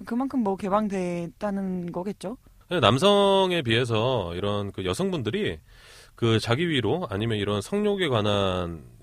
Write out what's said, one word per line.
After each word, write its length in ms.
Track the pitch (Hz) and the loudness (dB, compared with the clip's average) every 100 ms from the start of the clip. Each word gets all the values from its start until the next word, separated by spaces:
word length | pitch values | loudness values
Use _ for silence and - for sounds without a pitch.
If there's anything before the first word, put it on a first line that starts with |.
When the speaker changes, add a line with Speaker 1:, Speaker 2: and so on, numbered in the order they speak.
| - | -6
Speaker 1:
그만큼 340 | 233 269 269 | -4 -2 0
뭐 160 | 202 185 | 0 -2
개방됐다는 1400 | 202 202 214 196 180 175 170 - 208 196 190 185 175 | 0 0 0 -2 -4 -4 -6 -6 -6 -4 -4 -4 -6
거겠죠? 460 | 175 196 190 180 254 - - - | -6 -8 -8 -10 -12 -16 -20 -6
Speaker 2:
네, 100 | 175 | 4
남성에 840 | 104 131 196 202 196 196 185 175 | 4 6 6 6 6 4 2 0
비해서 720 | 117 113 120 107 123 123 87 87 | 2 2 2 0 2 0 -2 -2
이런 360 | 101 104 101 | -2 -2 -4
그 140 | 95 92 | -4 -2
여성분들이 760 | 92 190 175 107 202 156 80 - - - - - - | -2 -2 -2 -2 -2 -2 -6 -12 -20 -20 -20 -20 -2
그 240 | 113 110 | 2 2
자기 300 | - 123 175 | 2 0 0
위로 380 | 143 104 165 151 | 0 0 -2 -2
아니면 280 | 98 113 107 | -4 -2 -2
이런 240 | 101 104 | 0 -2
성욕에 460 | - 202 208 202 165 | -2 -2 0 0 0
관한 760 | 113 104 101 98 92 87 82 62 - | 2 2 2 0 0 -4 -8 -14 -20